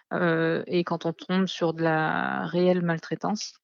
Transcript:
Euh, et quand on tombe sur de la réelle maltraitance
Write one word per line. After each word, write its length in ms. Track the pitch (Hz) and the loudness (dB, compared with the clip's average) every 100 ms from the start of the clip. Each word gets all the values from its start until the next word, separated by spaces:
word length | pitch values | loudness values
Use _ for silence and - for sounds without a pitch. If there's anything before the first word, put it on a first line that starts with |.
| - | -8
Euh, 480 | 180 175 165 165 165 - | 0 2 2 2 0 0
et 180 | 180 | -2
quand 200 | 170 165 | 0 -2
on 80 | 170 | -4
tombe 360 | 165 - 185 185 | -6 -2 0 0
sur 260 | - 170 | 0 -2
de 80 | 160 | 2
la 640 | 165 156 156 - 65 67 175 | 2 2 0 0 -2 -2 -2
réelle 360 | 175 180 180 | 2 4 4
maltraitance 720 | 170 165 - 160 175 208 - - | 2 -2 -4 -4 -2 -4 -6 -14